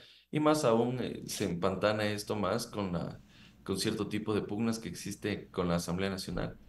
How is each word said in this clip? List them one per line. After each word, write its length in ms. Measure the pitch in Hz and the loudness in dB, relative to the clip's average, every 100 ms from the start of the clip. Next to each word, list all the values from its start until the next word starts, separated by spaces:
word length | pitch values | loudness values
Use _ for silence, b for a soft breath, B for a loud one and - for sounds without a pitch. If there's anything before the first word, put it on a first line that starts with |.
| B B B | B B B
y 80 | 151 | 2
más 240 | 151 151 123 | 4 4 6
aún, 340 | 113 123 127 | 4 4 0
eh, 220 | 101 - - | -4 -6 -8
se 160 | - 98 | -2 -2
empantana 600 | 87 95 95 104 107 104 | 2 0 2 2 4 0
esto 300 | 104 - 107 | 0 -2 0
más 300 | 90 117 - | 0 0 -2
con 260 | 104 95 | -4 -2
la, 280 | 85 - - b b b b | -2 -4 -8 b b b b
con 140 | - 90 | -4 -2
cierto 300 | 110 113 92 | 0 0 -2
tipo 260 | 104 110 | -2 0
de 80 | 101 | 0
pugnas 360 | 90 104 117 113 | 0 0 0 0
que 100 | 87 | -4
existe 600 | 87 101 98 104 98 - | -8 -8 -4 -4 -4 -4
con 160 | 95 87 | 0 2
la 80 | 87 | 2
Asamblea 340 | 87 87 98 | 2 0 0
Nacional. 480 | 95 - 87 - - | -2 -4 -4 -4 -8